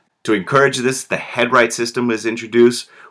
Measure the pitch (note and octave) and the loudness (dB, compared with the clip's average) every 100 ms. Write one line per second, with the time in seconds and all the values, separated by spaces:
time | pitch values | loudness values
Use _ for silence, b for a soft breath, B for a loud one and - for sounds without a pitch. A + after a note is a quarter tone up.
0 | _ _ - G#2 F2+ C3+ C#3 B2+ B2 C3 | _ _ -4 -4 0 2 2 0 -4 -4
1 | - - - A#2+ B2 B2+ A2+ - A#2 B2+ | -6 -10 -6 -4 2 2 2 -2 -6 -4
2 | A#2+ A2 A2 A2+ A2+ A#2+ A#2+ A#2+ - B | -2 -2 -4 -6 -2 4 4 4 -8 B
3 | B | B